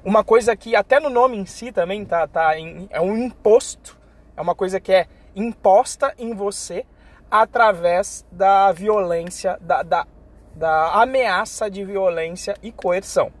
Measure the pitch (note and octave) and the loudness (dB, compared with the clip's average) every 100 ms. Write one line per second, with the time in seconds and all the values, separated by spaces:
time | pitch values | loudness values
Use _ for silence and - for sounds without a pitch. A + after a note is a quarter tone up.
0 | F#3 G#3+ G#3 A3+ A3+ G#3 A3+ A3+ G3+ C#4 | 2 0 4 2 2 -4 0 -2 2 2
1 | D4+ A#3+ B3+ A3+ F#3 - A#3+ G3+ F3 G#3 | 2 2 2 0 -10 -12 -8 -4 -4 -4
2 | G3 E3+ D3+ E3 D#3+ D#3 E3 E3 F#3+ - | -4 -4 -2 0 0 0 -6 -16 -10 -4
3 | F3+ A3 B3 - G#3+ A3 - - - - | -2 -2 -6 -2 4 4 2 -16 -20 -20
4 | _ _ _ - E3 E3+ F#3 F#3+ - F#3+ | _ _ _ -8 -6 -2 -4 -4 2 2
5 | E3 - - - A#3 A3 G3+ G3 B3+ - | 2 -12 -20 -8 -8 0 4 4 4 -4
6 | C#4 - A#3 G#3+ G3+ G3+ - F3+ B3+ _ | -4 -4 -10 -6 -8 -8 -12 -12 -12 _
7 | - - - G#3+ A3 A#3+ A3 F3+ F3 F3 | -20 -20 -2 0 2 4 2 4 2 0
8 | G3+ - _ F3 F#3+ G3 G3 E3+ G3+ G#3+ | -2 -8 _ 0 4 6 4 2 0 0
9 | F3+ E3+ E3+ - F#3+ F3+ E3+ F3 E3+ E3+ | 0 -4 -6 -6 -6 -6 -2 -4 0 -2
10 | - - - - - - D#3+ D#3 D#3+ G3 | -2 -14 -20 -20 -20 -6 -2 0 2 2
11 | B3+ C4 A#3 F#3 A3 - G#3+ G3 G3 G3+ | 2 2 0 0 -4 -6 -8 -6 -8 -2
12 | F#3+ E3 E3 F3+ - - A3 - F3+ F3+ | 0 0 -6 -8 -10 -10 -12 -8 -4 -2
13 | - F#3 B2+ - | -2 -2 -2 -6